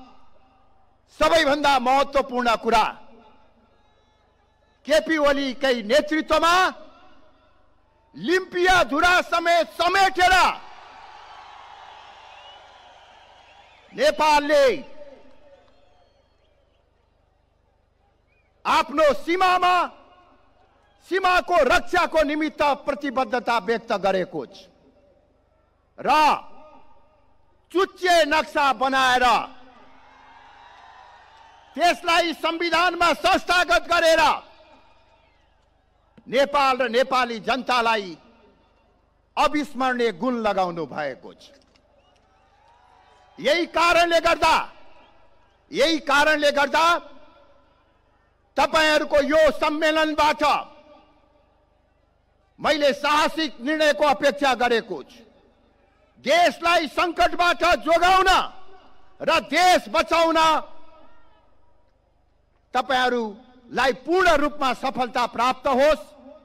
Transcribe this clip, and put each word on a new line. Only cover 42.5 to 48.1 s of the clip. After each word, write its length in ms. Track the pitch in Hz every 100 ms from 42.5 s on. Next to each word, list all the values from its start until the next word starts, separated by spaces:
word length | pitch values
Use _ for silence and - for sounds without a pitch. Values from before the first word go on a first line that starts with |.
| _ _ _ _ _ _ _ _ -
यही 280 | 247 339 339
कारणले 540 | 320 339 339 339 339
गर्दा, 360 | 330 311 330 240 - - - - - _ _ _ _ _ _
यही 260 | 170 302 320
कारणले 520 | - 277 302 302 294
गर्दा 360 | 285 285 302 330 330 - - - _ _ _ _ _ _ _ _